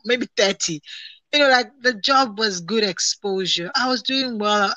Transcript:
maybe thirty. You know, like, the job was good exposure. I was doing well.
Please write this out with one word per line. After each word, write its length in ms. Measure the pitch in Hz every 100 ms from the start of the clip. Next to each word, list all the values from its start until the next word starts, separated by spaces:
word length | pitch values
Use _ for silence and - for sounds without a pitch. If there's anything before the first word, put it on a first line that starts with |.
maybe 240 | 220 247 - -
thirty. 460 | 196 185 - 151 - - - - _
You 60 | 294
know, 100 | 277
like, 220 | 254 214 -
the 120 | 247
job 460 | 208 262 269 262 202
was 200 | 220 180
good 220 | 170 220
exposure. 880 | 208 170 - - 202 190 175 - 175 254
I 120 | 254
was 120 | 254
doing 380 | 262 269 262 214
well. 340 | 208 208 202